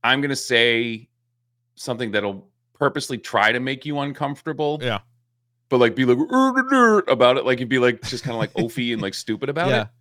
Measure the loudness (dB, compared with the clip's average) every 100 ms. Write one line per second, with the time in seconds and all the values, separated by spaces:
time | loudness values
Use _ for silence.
0 | 0 0 -2 -6 -2 2 2 0 -2 -8
1 | -14 _ _ _ _ _ _ _ -10 -6
2 | -4 -2 -4 -8 _ _ _ _ -2 -2
3 | -8 -10 -2 2 2 2 -4 -6 -6 -6
4 | -6 -6 -8 -8 -10 -4 -4 -2 -4 -6
5 | _ _ _ _ _ _ _ 4 4 4
6 | 2 2 2 2 4 2 2 4 6 4
7 | 2 4 4 4 0 -2 0 2 2 0
8 | -8 -8 -6 -6 -4 -4 -4 -4 -4 -4
9 | -6 -8 -8 -6 -4 -4 0 -2 -2 _